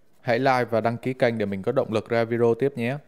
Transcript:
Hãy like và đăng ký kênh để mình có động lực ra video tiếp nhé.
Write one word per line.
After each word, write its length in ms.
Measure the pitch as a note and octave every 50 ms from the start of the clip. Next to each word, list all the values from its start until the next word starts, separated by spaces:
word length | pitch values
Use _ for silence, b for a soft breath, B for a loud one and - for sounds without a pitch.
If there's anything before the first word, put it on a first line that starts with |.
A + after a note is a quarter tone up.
| _ _ _ _
Hãy 180 | - B2+ A#2 A#2
like 260 | C3 C3+ C3 B2+ B2
và 160 | A2 A#2+ A2
đăng 160 | G#2+ A2+ A#2
ký 160 | A2+ - B2+ C3
kênh 260 | - - A#2+ A#2+ A2+
để 80 | G#2
mình 160 | G2 G2 F#2+ F#2+
có 100 | A#2+ B2
động 200 | C3+ B2 - G#2+
lực 160 | A2 G#2+ -
ra 160 | A#2 A#2 A#2
video 300 | A2+ A#2+ A#2 A#2+ A#2 A#2 A2+
tiếp 140 | C3+ C#3 -
nhé. 200 | - A#2 A#2 C3+ D3 -